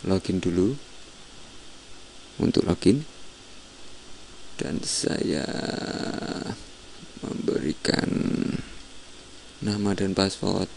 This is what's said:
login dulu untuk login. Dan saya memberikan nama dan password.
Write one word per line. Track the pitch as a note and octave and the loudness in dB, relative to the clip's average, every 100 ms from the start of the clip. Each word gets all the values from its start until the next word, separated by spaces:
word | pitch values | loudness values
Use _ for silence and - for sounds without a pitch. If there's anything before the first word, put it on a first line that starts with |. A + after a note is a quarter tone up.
| F2 | 4
login | F#2+ - F2+ | 4 4 2
dulu | F2 F2 G2 C#3 - - - - - - - - - - - - - - - - | 4 6 6 4 -8 -14 -16 -16 -14 -14 -14 -14 -14 -16 -14 -14 -14 -16 -14 2
untuk | E2+ - | 6 6
login. | - F2 F2+ C3+ D#3 - - - - - - - - - - - - - - | 6 6 6 6 2 -10 -12 -12 -16 -16 -16 -12 -12 -12 -12 -12 -12 -10 -8
Dan | - - - - | -4 -2 -2 0
saya | - - - - C#2+ - - - - - - - - - - - - - - - - - - | 2 2 2 2 2 0 -2 -2 -2 -2 -2 -2 -2 -2 -4 -4 -6 -8 -12 -14 -14 -14 -10
memberikan | - - - - D2+ - - - - - - - - - - - - - - - - - - - | -6 -2 0 2 0 0 2 2 2 2 2 2 0 -2 -6 -12 -12 -14 -14 -16 -16 -16 -16 -4
nama | G#2+ G#2 G2+ | 0 2 2
dan | G2 G2 | 4 4
password. | F#2+ G2 - G2 F#2+ F#2+ | 4 4 4 2 2 0